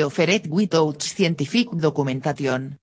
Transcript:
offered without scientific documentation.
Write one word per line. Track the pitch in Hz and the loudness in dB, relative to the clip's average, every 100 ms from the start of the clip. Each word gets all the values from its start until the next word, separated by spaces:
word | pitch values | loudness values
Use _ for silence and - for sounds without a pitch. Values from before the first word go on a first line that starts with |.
| 147 | 2
offered | 156 165 208 160 | 2 2 2 0
without | 165 208 160 156 139 | 0 2 4 2 0
scientific | - - 170 170 143 233 240 | -4 0 0 0 0 0 0
documentation. | 170 156 151 135 131 151 143 135 127 135 143 | 0 0 2 -2 -2 -4 -2 -2 -2 -4 -12